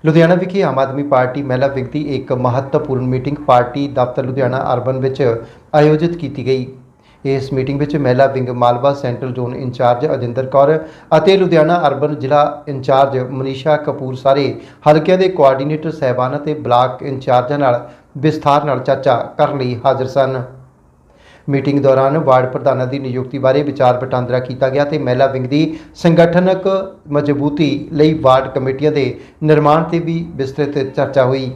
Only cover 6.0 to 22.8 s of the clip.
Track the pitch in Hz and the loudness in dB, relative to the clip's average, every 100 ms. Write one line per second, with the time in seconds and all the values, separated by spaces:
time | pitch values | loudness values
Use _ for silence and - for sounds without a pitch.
6 | 170 170 143 131 123 131 123 - - _ | 0 -4 -8 -6 -2 -2 -4 -14 -20 _
7 | _ _ 139 135 131 135 131 139 147 156 | _ _ -4 -4 -2 -4 -2 -2 -2 0
8 | 131 127 135 131 123 123 120 120 139 139 | 0 4 2 2 -4 0 0 2 0 -2
9 | 127 120 131 123 123 127 127 120 123 120 | -6 -6 -8 -6 -8 -6 -10 0 0 2
10 | 151 135 123 123 131 139 143 160 - - | -2 -4 -4 -6 -2 2 2 2 -4 -20
11 | - 160 180 190 180 165 156 175 147 135 | 0 2 4 2 4 2 2 2 0 0
12 | 147 147 131 147 151 - - 135 127 135 | -4 -4 0 2 0 -2 -10 -6 0 2
13 | 139 131 123 135 135 131 156 151 151 135 | 2 0 -6 -6 -6 -4 0 0 -2 -6
14 | 131 127 139 139 127 110 - - 151 156 | -8 -2 0 2 0 -4 -14 -2 4 4
15 | 156 185 185 156 139 131 143 156 160 151 | 4 2 2 4 4 4 -2 -4 -6 -4
16 | 131 123 127 143 147 151 131 123 127 127 | -2 0 -2 -4 -6 -6 2 2 2 -2
17 | 143 127 143 123 127 143 135 120 - - | -8 -8 0 0 2 0 0 0 -4 -20
18 | _ - 151 151 147 143 151 127 131 131 | _ -2 -2 0 2 2 2 -2 -2 0
19 | 143 120 - - 147 143 127 113 139 127 | 2 0 -2 -2 -2 0 -4 0 0 0
20 | 123 139 131 131 127 - - _ _ _ | -2 0 0 -2 -8 -16 -20 _ _ _
21 | _ _ - - - 139 135 143 139 131 | _ _ -20 -14 -4 -2 0 2 4 4
22 | 135 156 147 127 127 127 123 127 | 2 2 2 2 2 -2 -2 0